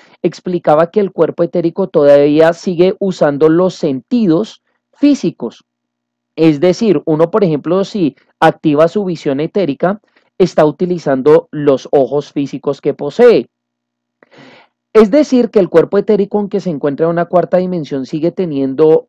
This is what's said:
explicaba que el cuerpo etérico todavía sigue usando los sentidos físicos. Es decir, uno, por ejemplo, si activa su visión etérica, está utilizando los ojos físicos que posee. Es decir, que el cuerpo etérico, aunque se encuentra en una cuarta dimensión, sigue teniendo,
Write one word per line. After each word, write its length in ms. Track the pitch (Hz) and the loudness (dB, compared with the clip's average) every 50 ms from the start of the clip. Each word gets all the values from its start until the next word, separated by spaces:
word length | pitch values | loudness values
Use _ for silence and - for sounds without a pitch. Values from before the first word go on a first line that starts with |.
| _ _ _ _ | _ _ _ _
explicaba 680 | - 175 165 - _ 190 180 175 - - 151 151 165 165 | -6 -6 -6 -6 _ -6 -6 -4 0 0 2 2 2 0
que 80 | - 214 | 0 -2
el 120 | 202 185 | -2 -2
cuerpo 300 | - - 170 147 147 - | -2 -2 -2 -2 0 -4
etérico 460 | 175 165 - 185 160 170 170 - 196 185 | -4 -4 -2 -2 -4 -4 -4 -4 -6 -2
todavía 680 | _ 170 147 143 143 143 143 147 147 151 160 165 175 | _ 2 4 6 6 6 4 4 4 4 4 2 2
sigue 420 | - - 202 180 156 175 185 190 - | -2 -6 -6 -2 0 0 0 0 -2
usando 500 | - 196 180 - 180 151 143 139 151 156 | -4 -6 -2 0 -2 -2 0 2 2 2
los 240 | 160 170 185 185 180 | 2 2 0 0 -2
sentidos 880 | - - 160 135 131 123 _ - 247 226 190 156 170 220 - - _ _ _ _ _ _ _ _ | -4 -4 -4 -4 -4 -6 _ -2 -2 0 2 0 0 -2 -6 -10 _ _ _ _ _ _ _ _
físicos. 680 | _ - 285 285 - - 175 - _ - 113 - _ _ _ _ _ _ _ _ _ _ _ _ _ _ _ _ | _ 0 0 0 2 -2 -6 -6 _ -12 -12 -12 _ _ _ _ _ _ _ _ _ _ _ _ _ _ _ _
Es 240 | - 160 165 156 143 | 0 2 2 2 2
decir, 420 | 156 180 180 - 226 220 175 147 - | 2 0 0 0 0 0 0 -2 0
uno, 260 | - 160 151 160 165 | -2 0 0 0 0
por 120 | 165 220 208 | 0 0 0
ejemplo, 400 | 175 156 143 - 151 170 190 196 | 0 -2 -4 -4 -2 -2 -2 -4
si 300 | - - 214 175 139 - _ _ _ _ _ | -4 -4 -4 -4 -4 -4 _ _ _ _ _
activa 480 | 160 160 151 - _ 156 147 143 156 170 | 0 0 0 0 _ -2 2 2 2 2
su 160 | - 214 208 | 0 -4 -4
visión 360 | 185 175 - - 156 139 135 | -4 -6 -6 -6 -6 -4 -4
etérica, 600 | 151 160 _ 208 190 156 139 - - 175 202 214 _ _ _ _ _ _ _ _ | -6 -4 _ -4 -2 -2 -4 -2 -2 -4 -4 -4 _ _ _ _ _ _ _ _
está 280 | 190 165 - - 160 | -2 0 2 2 2
utilizando 840 | 151 139 _ 185 175 180 170 - 160 135 131 127 143 151 165 165 _ | 2 0 _ -4 -4 -4 -6 -2 -4 -4 0 2 4 4 4 2 _
los 400 | - 151 147 147 139 127 - - | -10 -4 0 0 0 0 -2 -2
ojos 420 | - 147 135 117 131 147 143 - _ | 0 0 0 0 -2 -6 -6 -6 _
físicos 480 | 151 143 135 - 135 - - 139 - | -8 -8 -6 -8 -8 -6 -6 -8 -4
que 120 | _ 151 135 | _ -6 -6
posee. 560 | - - - - - 240 247 214 151 117 - _ _ _ _ _ _ _ _ _ _ _ _ _ _ _ _ _ - - - - - _ _ _ _ _ _ _ | -6 -8 -10 0 4 4 6 6 4 0 -4 _ _ _ _ _ _ _ _ _ _ _ _ _ _ _ _ _ -20 -20 -20 -20 -20 _ _ _ _ _ _ _
Es 160 | 220 214 208 | 2 4 4
decir, 400 | 185 294 302 - 269 247 240 214 | 4 0 2 2 2 0 0 2
que 80 | - 220 | 2 0
el 100 | 190 165 | 0 2
cuerpo 280 | - 170 156 - - 202 | 2 2 2 2 0 -4
etérico, 400 | 196 - 214 196 202 196 - 208 | 0 0 0 0 0 -2 -2 -6
aunque 220 | 208 196 - 202 | -6 -4 -6 -6
se 100 | - 185 | -6 -4
encuentra 380 | 165 139 - 147 143 131 160 165 | -6 -4 -4 -4 -2 -2 -2 -2
en 60 | 170 | 0
una 120 | 170 170 | -2 -4
cuarta 320 | 170 - 180 170 170 - 180 | 0 0 -2 0 2 0 -2
dimensión, 480 | 185 185 180 175 151 131 147 139 131 | -2 -2 -4 -6 -6 -6 -8 -8 -8
sigue 260 | 123 - 156 147 170 | -6 -8 -4 -4 -4
teniendo, 760 | 170 - 190 170 147 135 135 135 135 131 156 156 160 160 - | -4 -4 -6 -4 -4 -4 -4 -4 0 0 2 4 4 2 0